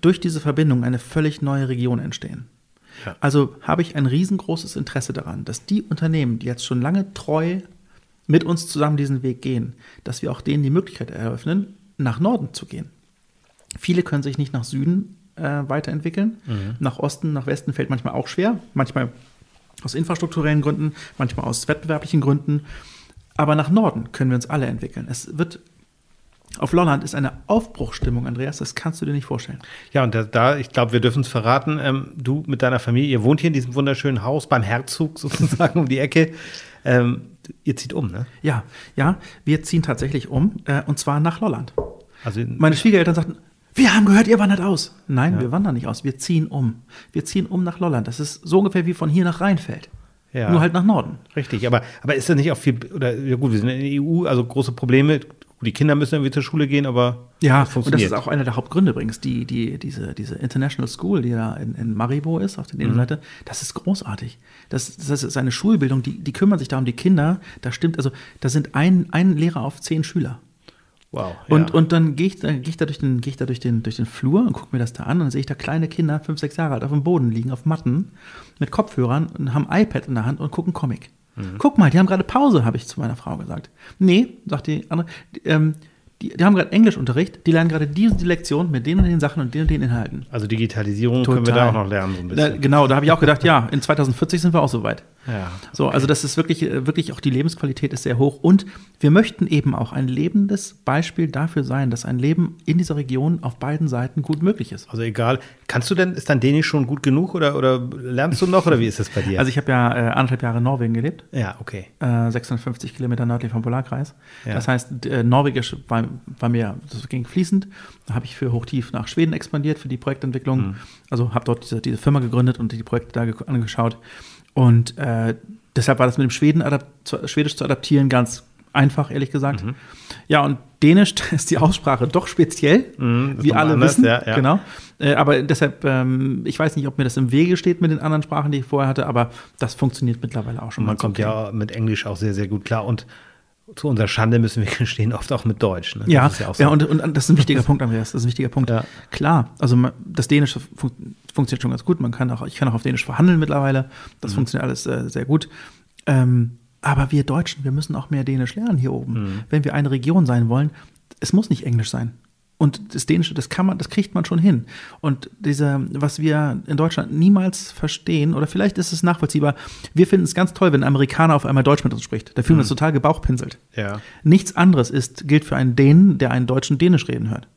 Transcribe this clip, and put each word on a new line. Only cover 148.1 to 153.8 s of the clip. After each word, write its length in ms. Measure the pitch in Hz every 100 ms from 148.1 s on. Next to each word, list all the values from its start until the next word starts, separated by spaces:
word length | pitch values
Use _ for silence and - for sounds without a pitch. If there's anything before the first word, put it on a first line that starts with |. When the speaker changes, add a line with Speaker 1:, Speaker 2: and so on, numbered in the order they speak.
Speaker 1:
das 80 | -
ist 40 | 120
ein 40 |
wichtiger 180 | 117 131
Punkt. 220 | 139 120
Speaker 2:
Ja. 160 | 113 - - -
Speaker 1:
Klar, 380 | - 147 165 123 -
also 160 | 123 123
ma-, 160 | 127 - -
das 240 | - 120
Dänische 320 | 147 143 -
fun-, 540 | - - 131 - - - -
funktioniert 280 | - 135 131
schon 80 | 123
ganz 120 | 123
gut. 160 | - 175
Man 120 | 123
kann 200 | 120 127
auch, 160 | 117 120
ich 80 | -
kann 140 | 135
auch 40 | 113
auf 80 |
Dänisch 200 | 139 127
verhandeln 360 | - 123 170 170
mittlerweile. 500 | 151 143 139 135